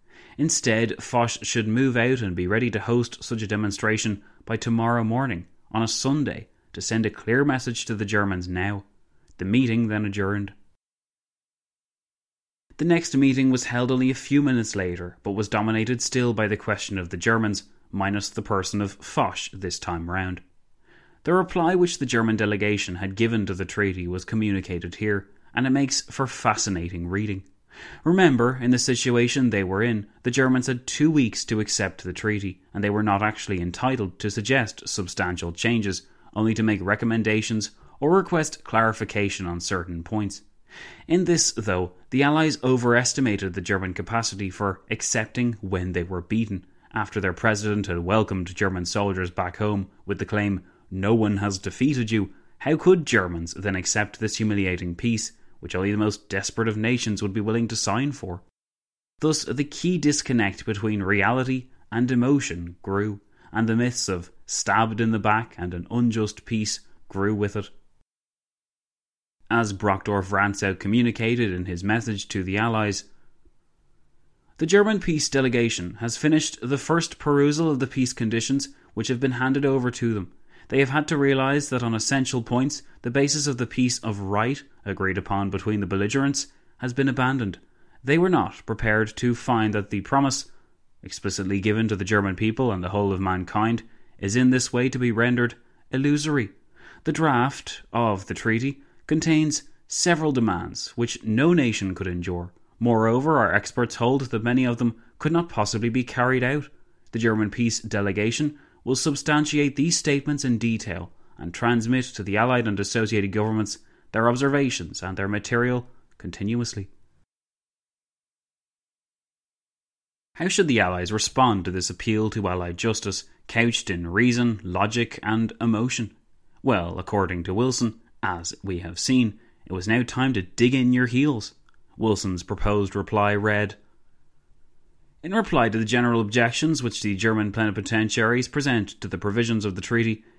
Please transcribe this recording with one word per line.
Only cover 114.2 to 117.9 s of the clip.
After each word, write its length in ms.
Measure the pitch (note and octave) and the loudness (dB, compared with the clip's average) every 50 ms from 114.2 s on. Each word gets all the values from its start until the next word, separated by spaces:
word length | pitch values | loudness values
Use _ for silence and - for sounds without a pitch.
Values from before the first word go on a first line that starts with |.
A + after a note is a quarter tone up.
| A2+ A#2+ | 2 2
observations 760 | A#2+ B2 C#3 C#3 C#3 C#3+ C#3 B2+ - - F2 E2 - - F#2 | 2 2 2 2 2 2 0 0 -2 -4 -8 -8 -10 -10 -8
and 140 | F#2+ F#2 | -8 -6
their 120 | G2 G2 G2 | -4 -4 -2
material 600 | G#2 G#2 - - B2 A#2+ A#2+ B2 B2 B2 B2 - - - _ _ - _ | -2 -4 -2 0 0 2 2 2 0 -2 -4 -8 -20 -20 _ _ -20 _
continuously." 720 | - F2 - - F#2+ G#2+ A#2 A#2+ A#2 - - G#2+ F#2+ - - - - _ _ _ _ _ _ _ _ _ _ _ _ _ _ _ _ _ | -12 -12 -8 -6 -4 -2 -2 -2 -2 -4 -6 -10 -12 -12 -16 -20 -20 _ _ _ _ _ _ _ _ _ _ _ _ _ _ _ _ _